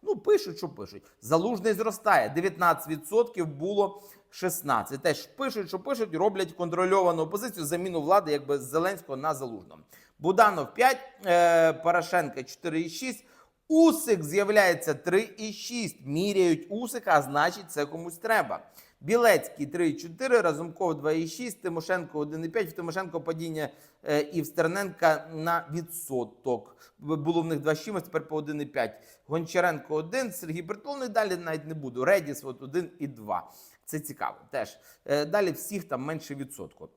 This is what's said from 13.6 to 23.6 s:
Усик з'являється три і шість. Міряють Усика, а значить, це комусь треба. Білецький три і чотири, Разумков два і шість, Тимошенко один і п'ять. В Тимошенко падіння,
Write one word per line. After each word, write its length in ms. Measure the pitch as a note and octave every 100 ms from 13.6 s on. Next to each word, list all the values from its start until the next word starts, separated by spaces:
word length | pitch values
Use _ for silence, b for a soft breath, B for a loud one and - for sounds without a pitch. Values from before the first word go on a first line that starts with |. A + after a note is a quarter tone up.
| _
Усик 540 | D#4+ E4 D#4+ - G3+
з'являється 720 | D3 F#3 G3+ G#3+ F#3+ F3 -
три 360 | C#3 - F#3 A3 -
і 160 | G#3+
шість. 440 | G#3+ - A#3+ G3+ - C3
Міряють 640 | D3 G3 G3 F3+ D#3 -
Усика, 420 | G#3 A#3+ B3 G3
а 80 | D#3
значить, 500 | C3+ C#3+ D#3+ F3+ F3
це 140 | - C#3+
комусь 320 | D#3+ E3+ E3+
треба. 420 | A3 A3 A2+ E2+ - B B B
Білецький 640 | C#3 A#3 A#3 E3+ - - C#3
три 240 | E3+ E3+
і 40 |
чотири, 480 | C#3+ E3 E3 C4 A#3+
Разумков 540 | F3+ D3+ E3+ - F#3 D3+
два 160 | C#3+
і 160 | D#3+ E3
шість, 340 | D#3+ B3 -
Тимошенко 580 | F#3 E3 E3 F#3 D#3+ D3+
один 260 | D3 D#3 E3
і 40 |
п'ять. 200 | A3+ F#3
В 20 |
Тимошенко 500 | D#3 E3+ E3+ F#3 E3
падіння, 480 | D#3 D#3+ E3 D#3